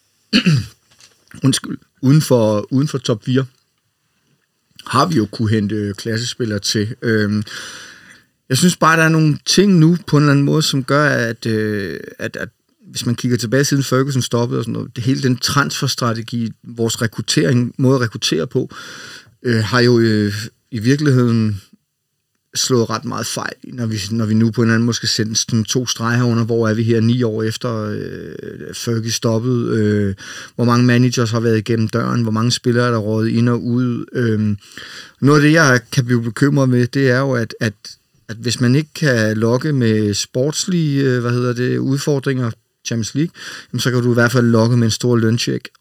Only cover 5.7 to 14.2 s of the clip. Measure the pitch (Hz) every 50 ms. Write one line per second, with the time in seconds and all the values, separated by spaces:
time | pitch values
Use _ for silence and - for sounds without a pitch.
5.7 | 107 104 104 101 98 - - 113 113 113 120 123 - - 123 110 104 101 - -
6.7 | - 113 104 107 120 - - 120 113 107 104 101 104 104 104 - - - - -
7.7 | - - - - - - - - - - _ _ _ _ _ - 135 123 170 180
8.7 | 170 - - 156 165 165 160 160 160 160 160 156 143 - - - - - 190 208
9.7 | 190 175 156 160 175 165 - - - 147 147 147 139 139 143 143 147 156 156 -
10.7 | - 139 123 - 139 143 147 143 135 123 120 113 117 - - 117 110 107 107 107
11.7 | 107 104 98 90 73 - - - - - - 110 - - - 113 - _ _ _
12.7 | _ _ 226 - - - - 127 120 - - 127 120 117 120 113 120 135 143 -
13.7 | 147 139 131 - 131 127 135 143 135 131